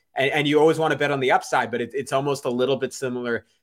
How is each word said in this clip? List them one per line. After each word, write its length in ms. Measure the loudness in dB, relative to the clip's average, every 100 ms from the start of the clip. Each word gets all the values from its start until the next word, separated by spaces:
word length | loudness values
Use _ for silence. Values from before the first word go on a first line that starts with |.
| _
And, 160 | -2 0
and 160 | 0 2
you 140 | 4
always 180 | 4 4
wanna 160 | 0
bet 160 | 0 0
on 80 | 0
the 140 | 2
upside, 400 | 2 2 -2 0
but 80 | -4
it, 100 | -4
it's 180 | -6 -2
almost 320 | -2 0 -2
a 60 | -2
little 260 | 0 0 0
bit 160 | -2
similar 520 | -6 -6 -6 -4 -4 -6 _